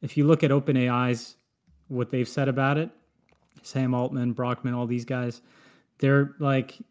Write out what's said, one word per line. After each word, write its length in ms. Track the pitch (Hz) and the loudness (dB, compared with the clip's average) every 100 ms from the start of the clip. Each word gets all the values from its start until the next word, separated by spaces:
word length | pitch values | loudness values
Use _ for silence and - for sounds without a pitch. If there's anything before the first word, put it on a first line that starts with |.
If 140 | 143 151 | -6 0
you 100 | 147 | 4
look 160 | 156 | 4
at 80 | 147 | 4
Open 260 | 139 139 131 | 2 2 2
A 120 | 123 | 2
I's, 480 | 123 123 117 - - _ _ _ _ _ | 2 0 -2 -6 -20 _ _ _ _ _
what 240 | 123 120 | -6 -4
they've 180 | 127 123 | -2 -2
said 200 | - 135 | -2 -2
about 300 | 131 135 147 | 0 0 0
it, 120 | 165 - _ _ _ _ _ _ | -4 -10 _ _ _ _ _ _
Sam 320 | - 131 127 | -8 -4 -2
Altman, 380 | 123 127 139 123 | 0 -2 -2 -4
Brockman, 420 | 117 123 120 127 | -2 -4 -4 -4
all 120 | 123 120 | -4 -4
these 180 | 123 | -4
guys, 360 | 117 127 123 - _ _ - _ _ _ | -4 -4 -6 -8 _ _ -20 _ _ _
they're 360 | 135 139 143 - | 4 4 2 -2
like, 380 | 139 135 - - - | 0 0 -2 -10 -20